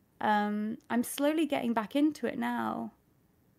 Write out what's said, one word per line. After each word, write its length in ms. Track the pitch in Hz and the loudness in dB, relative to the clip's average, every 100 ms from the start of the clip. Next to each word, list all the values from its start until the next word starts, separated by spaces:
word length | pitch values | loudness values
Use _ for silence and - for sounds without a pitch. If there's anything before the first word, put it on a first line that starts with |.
| _ - | _ -4
um, 560 | 220 208 208 208 214 233 - | 0 2 2 -2 -4 -6 -2
I'm 140 | 233 | 0
slowly 420 | 240 - 285 320 302 | 0 0 2 2 2
getting 280 | - 233 | 0 0
back 220 | 226 208 277 | 0 0 2
into 300 | 302 302 233 | 2 2 -4
it 120 | - | -2
now. 540 | 240 240 220 233 220 - _ _ _ _ _ | -2 -2 -2 -2 -6 -12 _ _ _ _ _